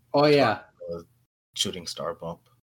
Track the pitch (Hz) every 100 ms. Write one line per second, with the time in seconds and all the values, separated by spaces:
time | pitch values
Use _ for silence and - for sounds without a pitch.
0 | _ 143 151 143 120 104 - - 87 85
1 | - _ _ _ _ - 101 90 78 -
2 | 78 82 85 85 _ _